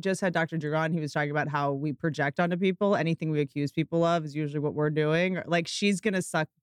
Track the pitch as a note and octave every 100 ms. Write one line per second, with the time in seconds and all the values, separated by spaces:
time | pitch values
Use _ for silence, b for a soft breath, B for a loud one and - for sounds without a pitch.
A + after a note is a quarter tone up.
0 | F#3+ F#3+ F#3+ E3 E3 D#3+ D3 D#3 D#3+ E3+
1 | D3+ D#3 D3 D3+ D3 C#3+ C#3+ C#3 D3+ C3+
2 | E3 D3+ C#3+ - F3 F3 F#3+ F#3 G3+ F#3+
3 | D#3+ D#3+ D#3+ D3+ D3 D3 C#3+ - D3+ E3+
4 | E3+ E3+ D#3 C#3+ D3 D3 D3 D3 D3+ D3+
5 | D3+ D#3+ F#3 F3+ - E3+ E3 - G3+ F#3+
6 | A3 F#3+ - E3 D#3 _